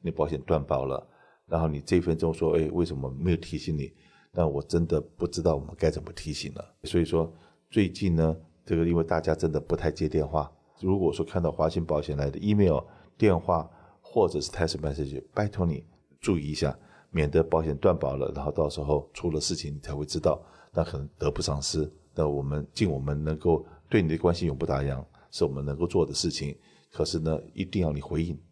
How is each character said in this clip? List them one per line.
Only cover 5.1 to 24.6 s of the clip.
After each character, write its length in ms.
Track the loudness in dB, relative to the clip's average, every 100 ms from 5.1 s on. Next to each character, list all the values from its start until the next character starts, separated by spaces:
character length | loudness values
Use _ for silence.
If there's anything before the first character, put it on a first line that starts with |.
| -6 -4
知 120 | 0
道 140 | 0
我 60 | 0
们 120 | -4 0
该 120 | 0
怎 120 | 0
么 100 | -8
提 200 | -10 -8
醒 200 | -8 -8
了。 200 | -12 -16 _
所 180 | -2 0
以 40 |
说 280 | 2 2 0 -4 -20 _ _
最 180 | 0 0
近 280 | 0 0 4
呢， 200 | 2 0 -8 _
这 100 | -2
个 100 | 0
因 120 | 4 2
为 80 |
大 160 | 2 0
家 120 | 2
真 200 | 0 0
的 80 | -2
不 160 | -2 -2
太 160 | -2
接 160 | -2 0
电 180 | 0 0
话， 240 | -2 -4 -10 _ _
如 180 | 0 2
果 140 | 2
说 120 | 0
看 160 | -2 0
到 120 | -2
华 160 | 2 0
信 160 | 0
保 180 | 0 -2
险 140 | -2 -2
来 120 | -2
的 100 | -2
email、 400 | 0 4 6 4 -2 -20 -20 _
电 220 | 4 4
话 320 | 2 0 0 -14 -20 _
或 260 | -4 2 2
者 140 | 2
是 100 | -6
text 280 | -2 -2 -2
message， 440 | -4 -4 -6 -6 -6
拜 140 | -2 -2
托 180 | 0
你 220 | -2 -2 -8 _ _ _
注 180 | 0 0
意 140 | 0
一 40 |
下， 220 | -2 -2 -4 -14 -20 _
免 200 | 0 2
得 120 | 4
保 180 | 4 2
险 140 | 0 2
断 200 | 2 4
保 200 | 0 -2
了， 160 | -4
然 100 | -4
后 60 | -4
到 180 | 0 -2
时 120 | -2
候 280 | 0 0 -2
出 160 | -6 -4
了 100 | -2
事 140 | -4
情 180 | -4 -6
你 60 | -10
才 160 | -8
会 100 | -8
知 140 | -6 0
道， 260 | 0 0 -6 -20 -6
那 80 | -2
可 160 | -2 -4
能 100 | -10 _
得 140 | -2
不 100 | 0
偿 220 | -2 -2
失。 260 | -2 -2 -2 -6 _ -2
那 80 | 0
我 160 | 0
们 240 | -2 -4 -6
尽 180 | 0 0
我 80 | 0
们 240 | -2 -2
能 140 | -2 0
够 260 | 2 2 0 -20 _
对 100 | 2
你 80 | 2
的 80 | 2
关 180 | 2
心 140 | 2 -2
永 80 |
不 80 | -2